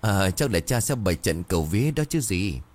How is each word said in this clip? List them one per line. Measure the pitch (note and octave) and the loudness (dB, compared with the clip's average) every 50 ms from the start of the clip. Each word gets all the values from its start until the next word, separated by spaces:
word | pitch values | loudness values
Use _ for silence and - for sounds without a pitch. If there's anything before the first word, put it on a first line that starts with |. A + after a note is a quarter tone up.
"À, | - A2 G2+ G2 G2 F#2 | 0 0 2 2 2 2
chắc | F2+ - D3+ C3+ | 2 0 0 0
là | G#2+ E2+ | 0 0
cha | D#2+ - C3 A#2+ | 0 0 0 0
sẽ | A2 - C#3+ | 0 0 -2
bày | B2+ G#2+ F#2+ F2 | 0 2 0 0
trận | D2+ - G#2+ E2 E2 F2 | 0 0 -2 -2 -2 -2
cầu | - - E2+ D#2+ | -2 0 0 0
vía | D#2 E2 G#2 B2 D3+ | 2 2 2 2 2
đó | D3 D3+ D3+ D3 | 0 0 -2 0
chứ | - E3 | 0 -2
gì." | C3 - G2+ F2 F#2+ G2+ D#2 B1+ - - | 0 0 0 0 0 -2 -4 -6 -8 -12